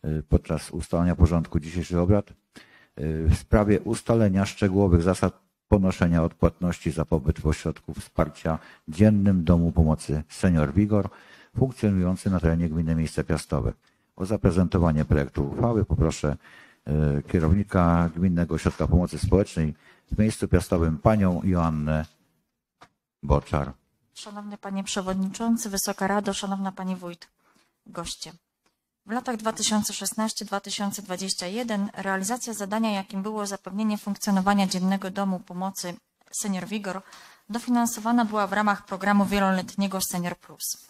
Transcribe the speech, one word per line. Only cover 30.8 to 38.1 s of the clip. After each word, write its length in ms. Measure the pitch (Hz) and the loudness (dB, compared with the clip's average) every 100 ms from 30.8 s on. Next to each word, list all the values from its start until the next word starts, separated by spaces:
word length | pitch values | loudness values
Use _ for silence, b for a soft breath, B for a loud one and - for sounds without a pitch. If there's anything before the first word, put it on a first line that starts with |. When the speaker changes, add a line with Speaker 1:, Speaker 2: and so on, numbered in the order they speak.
| 202 208 | -4 -6
Speaker 2:
dwadzieścia 460 | 190 180 190 - 180 | -8 -8 -6 -6 -6
jeden 420 | 214 240 208 202 | -6 -4 -2 -4
realizacja 600 | - 196 190 190 240 233 | -4 -4 -4 -4 -6 -6
zadania, 380 | 208 196 214 226 | -8 -4 -2 -2
jakim 320 | 202 190 196 | -2 -6 -8
było 220 | 196 220 202 | -6 -6 -6
zapewnienie 520 | 196 - 196 220 208 | -8 -8 -4 -2 -2
funkcjonowania 680 | - 196 - 190 190 202 190 | -4 -6 0 2 2 2 2
Dziennego 440 | 185 185 196 190 | 0 0 0 -4
Domu 280 | 185 196 180 | -4 -4 -4
Pomocy 540 | - 180 190 190 180 170 _ _ _ | -8 -8 -8 -8 -12 -12 _ _ _
Senior 360 | - 214 185 180 | -8 -6 -6 -6
Wigor, 340 | 214 196 185 B B B B _ | -8 -6 -8 B B B B _
dofinansowana 760 | 220 240 240 233 - 220 | -8 0 0 0 -2 0